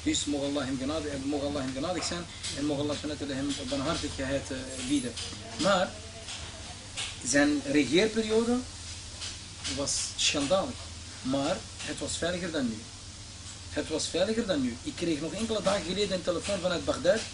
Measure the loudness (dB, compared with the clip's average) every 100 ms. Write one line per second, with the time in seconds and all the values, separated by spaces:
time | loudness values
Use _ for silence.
0 | 2 0 0 0 0 0 0 0 0 -2
1 | -2 -2 0 0 0 0 -2 -2 -2 -2
2 | -2 -4 -6 -8 -6 -2 0 2 0 0
3 | -2 -4 -2 -2 -2 -2 -2 0 0 0
4 | -2 -2 0 0 -2 -6 -6 -6 0 2
5 | 2 -4 -8 -8 -10 2 6 6 4 -2
6 | -12 -12 -10 -8 -8 -10 -10 -10 -10 -6
7 | -6 -6 2 6 6 4 4 4 6 6
8 | 6 2 4 4 4 2 0 -10 -10 -10
9 | -10 -10 -10 -10 -12 -8 -4 -2 0 0
10 | -2 2 2 4 4 4 4 -4 -10 -10
11 | -12 -6 0 2 2 0 -4 -10 -6 -4
12 | -4 -2 0 0 -2 0 0 -2 -8 -14
13 | -14 -14 -14 -12 -12 -12 -6 -4 -2 -2
14 | 0 2 2 2 2 2 2 0 -6 -2
15 | 0 0 -2 -2 0 2 2 2 0 0
16 | 2 2 0 0 0 0 2 0 0 2
17 | 6 4 2